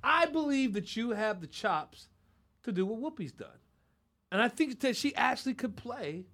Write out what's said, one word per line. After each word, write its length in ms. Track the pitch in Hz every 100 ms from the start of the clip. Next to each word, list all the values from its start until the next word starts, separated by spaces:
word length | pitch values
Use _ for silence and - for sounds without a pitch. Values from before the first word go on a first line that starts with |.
I 220 | 262 320
believe 480 | 330 302 294 269 262
that 240 | 202 - 220
you 140 | 240
have 320 | 208 214 202
the 40 | 160
chops 600 | - 214 160 151 - - _ _ _ _ _
to 100 | -
do 140 | 185 190
what 140 | 220 294 311
Whoopi's 160 | 151
done. 160 | - 73 - _ _ _ _ _ _ _
And 80 | 190
I 60 | 233
think 320 | 240 302 247
that 160 | 269 240
she 160 | 285 -
actually 380 | 247 247 262
could 220 | 240 247 190
play 480 | 233 247 165 160 185